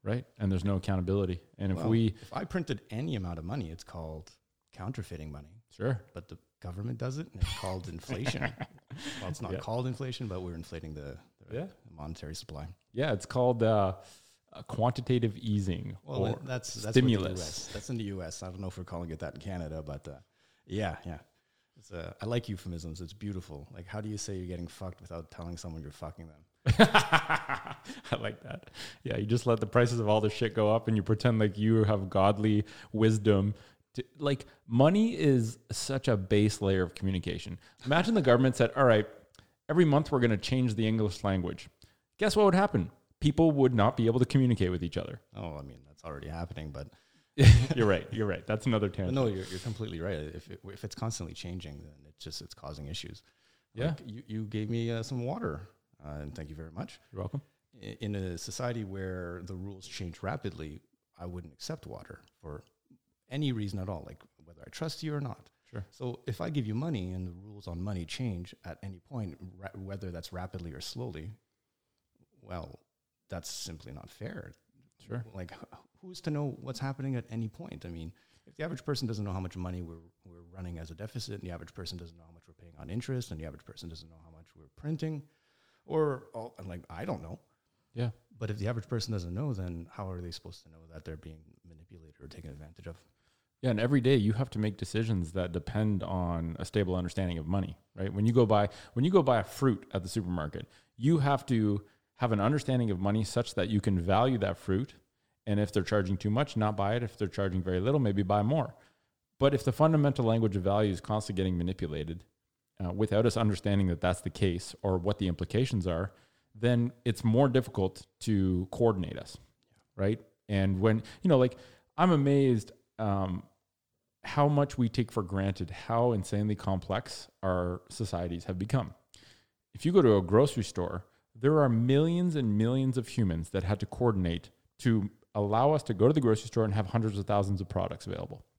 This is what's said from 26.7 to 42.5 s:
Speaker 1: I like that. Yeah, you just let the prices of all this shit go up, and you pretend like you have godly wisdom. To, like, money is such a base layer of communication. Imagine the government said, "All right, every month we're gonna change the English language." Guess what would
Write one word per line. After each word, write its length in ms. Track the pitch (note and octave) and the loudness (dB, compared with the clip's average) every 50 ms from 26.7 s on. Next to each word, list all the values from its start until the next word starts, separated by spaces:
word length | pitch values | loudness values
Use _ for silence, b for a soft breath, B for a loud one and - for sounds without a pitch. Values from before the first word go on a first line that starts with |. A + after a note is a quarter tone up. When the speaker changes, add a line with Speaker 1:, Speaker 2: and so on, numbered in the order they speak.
| - - | 8 8
Speaker 1:
I 1400 | A3 - - G#3 - - - D#3 - - D#3+ - - - C3+ - - - - - - - C#4 B3 - - - A2+ | 8 8 8 2 4 4 2 2 2 2 -2 -2 -2 -6 -6 -6 -6 -12 -14 -14 -16 -18 -18 -16 -6 -6 -6 -4
like 220 | A2 G#2+ A2 - | -4 -8 -8 -10
that. 280 | - G#2+ - F#3 - - B B B B B B | -12 -14 -14 -14 -14 -18 B B B B B B
Yeah, 140 | _ - A2 | _ -6 -4
you 100 | G#2+ G#2 | -4 0
just 200 | G#2+ A#2 A#2+ - | 0 0 0 4
let 140 | A#2+ A#2 A2 | 2 2 2
the 60 | A2 | 0
prices 340 | G#2 - B2 A#2+ A2+ A#2+ A#2 | 2 4 4 4 4 2 0
of 80 | A2 G#2 | 2 4
all 120 | G#2+ A2 | 4 4
this 120 | G#2+ G#2+ | 4 2
shit 220 | - - B2 A2 G2+ | 0 0 -2 -2 2
go 200 | A2+ G#2+ G#2 G#2+ | 2 4 4 4
up, 140 | A2+ - - | 2 2 2
and 80 | A2 | 2
you 60 | G#2+ | 2
pretend 360 | F#2+ - A2 G#2 - B2+ A2+ A2 | 4 2 2 2 4 2 4 4
like 180 | G#2+ G#2 F#2 G#2 | 4 2 2 2
you 260 | G#2+ A2 A2+ A2 G#2+ | 4 4 6 6 6
have 260 | G2+ A2 G2+ F#2+ F2 | 4 4 2 0 0
godly 540 | - G2 F#2+ G2+ G#2 G2+ G#2+ A2 G#2+ G#2 G#2 B B B B B | 4 6 6 6 6 4 4 4 4 4 2 B B B B B
wisdom. 600 | - G#2+ A2 A2 A2 G#2+ G2+ A2 G#2 F#2+ F#2+ G#2 G#2 B B B B B _ _ _ | 0 4 6 6 6 6 6 4 4 6 4 0 -2 B B B B B _ _ _
To, 100 | - - _ _ - | -10 -10 _ _ -4
like, 280 | C#3 C#3+ C#3+ C3+ - b b b b | -2 -2 -2 -2 -4 b b b b
money 500 | - A2+ A#2+ C3+ D#3 F#3 G#3 A3 A#3 A#3+ | 0 6 6 8 8 8 6 4 2 2
is 420 | - D#3+ D3 C3+ B2 A2+ A2+ A#2+ - _ _ | 2 4 6 6 6 4 2 -4 -10 _ _
such 340 | - - - - C3+ C3+ - - | -8 -6 -4 -4 -4 -2 2 2
a 80 | A#2 | 2
base 440 | G2+ F#2+ F#2 A2 G#2 G#2+ G#2 G2+ - | 2 2 4 4 6 6 6 4 2
layer 220 | G#2 G2 F#2+ F#2+ | 2 2 4 4
of 120 | F#2 E2+ - | 2 0 -2
communication. 640 | - G2 F#2+ F#2+ F2+ E2+ - F2 E2+ - G#2 - - b b b b b | -4 -2 -2 -2 0 -2 -4 -6 -6 -8 -10 -12 -12 b b b b b
Imagine 280 | B2+ C#3+ E3+ F3+ G3+ A#3 | 2 2 2 4 4 2
the 80 | G#3 | 4
government 340 | C#3+ B2+ A#2+ B2 C3 C3 B2 | 6 6 6 6 6 4 4
said, 140 | - B2+ A2+ - | 4 2 2 4
"All 80 | C3+ C#3 | 4 6
right, 220 | B2 A2+ G#2+ G#2+ - - - - _ _ b b b b b _ - | 8 8 6 4 0 -6 -20 -20 _ _ b b b b b _ 0
every 160 | D3+ E3+ F3+ | 4 6 6
month 280 | D#3 C#3+ D3 D#3 - | 6 6 4 4 2
we're 80 | D3 C3 | 2 4
gonna 160 | A#2+ A#2 A2 | 4 4 4
change 380 | G2 - - C3 C3 B2+ B2 G#2+ | 2 0 0 2 2 2 2 2
the 120 | G2 A2 | 2 2
English 380 | A2 A2 A2+ A2 G2+ F#2 - - | 2 2 2 2 0 -2 -2 -2
language." 440 | G2+ F#2+ F#2 F2 F2 E2+ - - - _ _ b b b b b b _ _ | 0 0 2 0 -2 -6 -8 -14 -20 _ _ b b b b b b _ _
Guess 180 | G3+ G#3+ - | 0 2 6
what 80 | G#3+ G#3 | 6 6
would 100 | G3 | 8